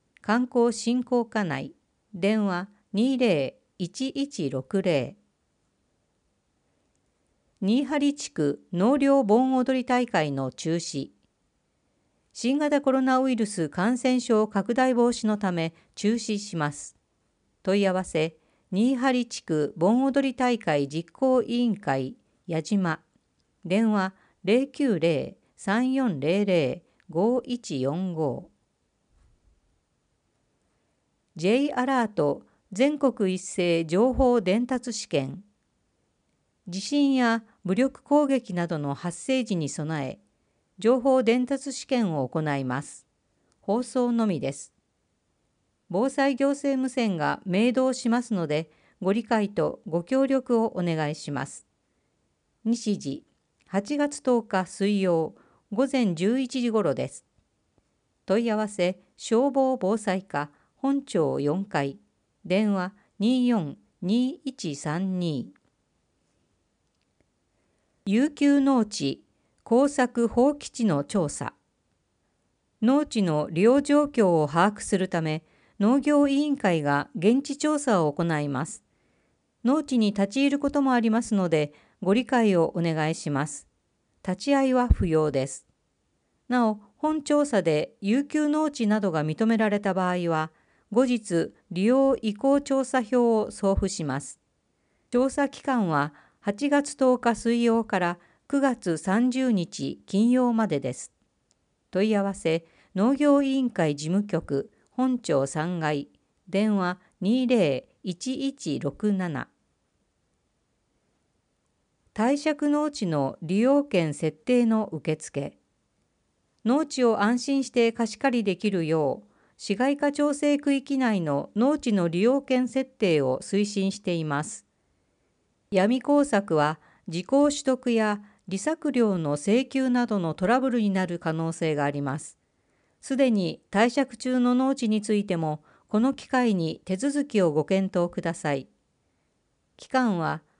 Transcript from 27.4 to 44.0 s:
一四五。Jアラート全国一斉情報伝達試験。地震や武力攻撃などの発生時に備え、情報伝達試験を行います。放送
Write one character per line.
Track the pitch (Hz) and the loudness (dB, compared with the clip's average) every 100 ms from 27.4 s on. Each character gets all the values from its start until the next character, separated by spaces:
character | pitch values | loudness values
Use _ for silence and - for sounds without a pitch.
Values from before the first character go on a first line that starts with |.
一 | 247 240 - 139 | -4 -8 -6 -4
四 | 127 165 190 | -2 -2 -4
五。 | 160 151 120 175 _ _ _ _ _ _ _ _ _ _ _ _ _ _ _ _ _ _ _ _ _ _ _ _ _ _ _ _ - | -2 -4 -4 -10 _ _ _ _ _ _ _ _ _ _ _ _ _ _ _ _ _ _ _ _ _ _ _ _ _ _ _ _ -4
J | 175 247 294 | 0 2 0
ア | 254 262 | -2 0
ラ | 262 220 | 0 0
ー | |
ト | 208 147 139 - _ _ | 0 0 -2 -8 _ _
全 | 190 277 302 | 0 0 2
国 | 269 - 190 | 0 0 -2
一 | 185 | -2
斉 | - - 175 165 165 | -6 -2 0 0 2
情 | 175 254 | 2 2
報 | 247 254 240 | 4 2 2
伝 | 180 208 240 | 2 0 0
達 | 254 247 | -4 -4
試 | 220 - | -10 -4
験。 | 151 135 151 - _ _ _ _ _ _ _ _ _ _ _ - | -2 -2 -8 -16 _ _ _ _ _ _ _ _ _ _ _ -12
地 | 185 | -10
震 | - 294 285 | -2 2 2
や | 262 240 226 226 _ | 4 2 0 -4 _
武 | 175 190 | -2 0
力 | 269 - | 0 -2
攻 | _ 294 285 | _ 2 4
撃 | 269 254 | 0 -2
な | 175 170 | -4 -2
ど | 160 | -4
の | 147 | -4
発 | 139 180 - | -4 -6 -8
生 | - 262 | -2 -2
時 | 226 180 | 0 -2
に | 143 | -4
備 | - 151 156 131 | -6 -6 -4 -6
え、 | - _ _ _ _ _ - | -10 _ _ _ _ _ -2
情 | 214 254 | 2 2
報 | 262 262 | 4 2
伝 | 220 247 247 | 2 0 0
達 | 277 285 | -4 -6
試 | 262 - | -12 -4
験 | 254 208 156 | 0 0 0
を | 127 | -2
行 | 170 | -2
い | 156 139 | -2 -2
ま | 131 127 | -2 -4
す。 | 143 - _ _ _ _ _ _ | -6 -16 _ _ _ _ _ _
放 | - 220 | -4 -2
送 | 247 262 | -2 -2